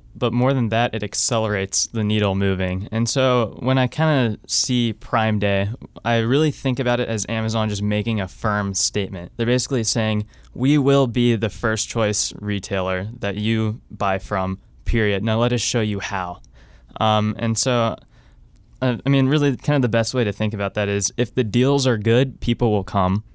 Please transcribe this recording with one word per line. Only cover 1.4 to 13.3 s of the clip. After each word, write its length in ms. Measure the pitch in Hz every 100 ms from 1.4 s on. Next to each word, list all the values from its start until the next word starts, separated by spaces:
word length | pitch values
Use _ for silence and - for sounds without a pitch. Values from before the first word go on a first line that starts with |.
| 110 101 95 - -
the 160 | 113
needle 320 | 104 107 101 95
moving. 500 | 98 92 92 92 101
And 160 | 113 117
so 480 | 139 131 123 113 -
when 180 | 127 131
I 120 | 127
kinda 500 | - 160 143 117 104 -
see 460 | - - 123 117
Prime 480 | 104 - 120 110 107
Day, 300 | 101 98 98 - - -
I 140 | 117 117
really 340 | 113 139 156
think 260 | - 135 127
about 220 | 123 120
it 80 | 120
as 180 | 110 -
Amazon 400 | 113 113 110 107
just 140 | 101
making 380 | 104 104 104 110
a 80 | 95
firm 440 | - 110 104 98
statement. 600 | 98 - 107 95 95 90 -
They're 100 | 117
basically 360 | 127 - 131
saying, 440 | 107 120 110 107 104 - -
"We 240 | - 131 151
will 300 | 135 139 131
be 260 | 113 120
the 160 | 113 104
first 380 | - 113 110 -
choice 440 | 120 107 104 - -
retailer 680 | 104 101 - 98 92 92 104 120
that 160 | 101